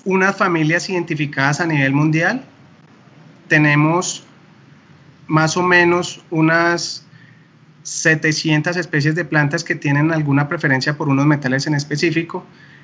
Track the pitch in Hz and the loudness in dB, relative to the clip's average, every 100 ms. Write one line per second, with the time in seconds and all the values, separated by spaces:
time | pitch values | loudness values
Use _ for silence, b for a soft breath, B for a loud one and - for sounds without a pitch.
0 | 190 185 190 190 196 165 156 170 170 180 | -2 2 2 2 0 2 0 0 -2 -4
1 | 160 151 143 139 139 147 170 147 135 139 | -4 -4 -4 -2 -2 0 -2 0 0 2
2 | 156 160 180 254 - - - - - - | 2 0 0 -4 -8 -20 -20 -20 -20 -20
3 | - - - - - 156 151 147 156 175 | -20 -20 -20 -20 0 2 4 4 2 0
4 | - - - _ - - - - _ - | -2 -8 -14 _ -20 -20 -20 -20 _ -20
5 | - - - 156 156 185 180 180 175 175 | -20 -20 -2 0 2 0 2 4 4 2
6 | 175 - - 160 160 170 170 170 - - | -2 -10 -6 0 2 2 2 -2 -4 -12
7 | b b b b b _ - _ - - | b b b b b _ -20 _ -12 -2
8 | 165 156 160 151 160 151 170 175 165 151 | 2 2 0 0 0 0 0 -4 -2 0
9 | 151 160 151 156 147 165 - 170 143 143 | 0 -2 0 0 0 -2 -4 -6 -2 0
10 | 160 160 147 139 143 165 151 131 151 147 | 2 0 0 0 0 -2 0 0 -2 -2
11 | 147 135 147 143 131 131 156 147 147 147 | 0 2 2 2 0 -2 -2 -4 -4 -2
12 | 170 160 165 180 - B B B | -2 -2 -4 -10 -14 B B B